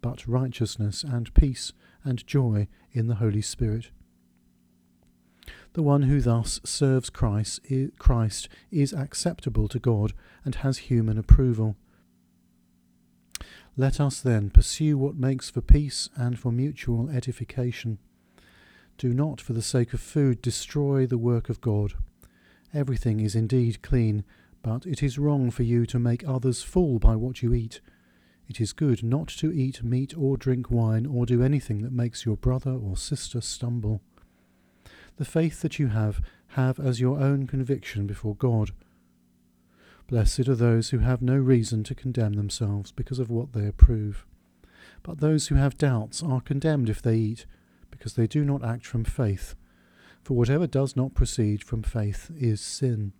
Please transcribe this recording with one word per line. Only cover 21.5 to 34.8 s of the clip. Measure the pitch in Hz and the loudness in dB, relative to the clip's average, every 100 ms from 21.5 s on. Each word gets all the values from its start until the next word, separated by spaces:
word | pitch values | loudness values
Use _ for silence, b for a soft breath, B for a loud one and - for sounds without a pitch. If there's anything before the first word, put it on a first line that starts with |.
| 113 | -4
God. | 117 104 104 - - _ b b b b b | 0 0 -2 -4 -8 _ b b b b b
Everything | 151 139 123 120 107 | -4 -2 0 0 0
is | 107 | 0
indeed | 104 110 127 117 107 | 0 0 2 0 -2
clean, | - 123 113 104 104 b b b | 0 2 2 0 -4 b b b
but | 117 117 185 | -6 -6 -4
it | 143 | -4
is | 143 127 | -4 0
wrong | 147 147 123 | 0 2 0
for | 120 | 0
you | 117 120 117 | 0 2 2
to | 123 | 0
make | 120 117 147 | 0 -2 -2
others | 131 127 120 | -2 0 -2
fall | - - 175 117 | -2 0 2 4
by | 110 110 | 4 4
what | 120 131 | -2 -4
you | 117 | 0
eat. | 120 113 - b b b b b b - | 0 -2 -12 b b b b b b -16
It | - | -6
is | 110 | -6
good | - 151 117 | -2 0 0
not | 113 135 160 | 0 -2 -4
to | - 156 | -4 -4
eat | 165 131 131 | -2 -4 -4
meat | 117 123 135 165 | -2 -2 -2 -2
or | 139 135 | -2 0
drink | 135 127 123 | 0 -2 0
wine | 120 113 110 131 | 0 2 0 0
or | 123 | -2
do | 120 120 | 2 2
anything | 131 143 - 107 | 2 2 -2 -6
that | 117 | -4
makes | 127 120 - 113 | -2 -4 -4 -4
your | 104 | 0
brother | 123 127 135 | 0 0 -2
or | 127 104 95 | -4 -4 -6
sister | - 143 - 120 | -6 -8 -6 -8
stumble. | - - 120 120 104 107 _ b b b b b b b | -8 -8 -6 -4 -4 -4 _ b b b b b b b